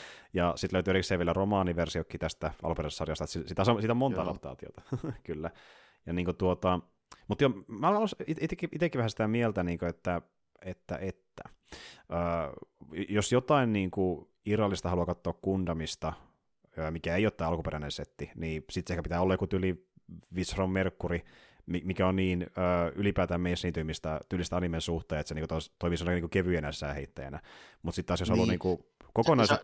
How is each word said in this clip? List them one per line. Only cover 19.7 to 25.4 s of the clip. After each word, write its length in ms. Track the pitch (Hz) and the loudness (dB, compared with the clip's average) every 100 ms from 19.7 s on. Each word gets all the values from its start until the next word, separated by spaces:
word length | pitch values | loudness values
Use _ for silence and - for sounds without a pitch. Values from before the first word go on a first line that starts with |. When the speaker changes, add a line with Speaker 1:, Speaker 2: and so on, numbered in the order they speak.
| 87 _ _ - 85 - | -2 _ _ -20 -20 -8
Speaker 1:
Viz 200 | 87 87 | -4 -2
from 160 | 101 95 | 0 0
Mercury, 500 | 95 95 - 85 85 - - - - - | 2 0 -2 -2 -2 -4 -18 -20 -18 -6
mi-, 160 | 87 | -4
mikä 220 | 90 90 92 | -2 2 4
on 100 | 95 | 4
niin, 260 | 92 90 | 2 2
ö, 500 | 87 - 90 87 85 | -2 0 2 2 2
ylipäätään 460 | 76 101 95 87 87 | 0 0 2 0 2
mainstream-tyylistä, 800 | 90 87 90 82 78 80 80 78 - | 0 0 0 -2 -4 -4 -4 -6 -4
tyylistä 280 | 90 85 90 | -4 -2 0
animen 240 | 90 82 | 0 -2
suhteen, 400 | - 82 - 76 | -2 -4 -2 -4
että 80 | - | -4
se 60 | |
niinku 200 | 78 | -4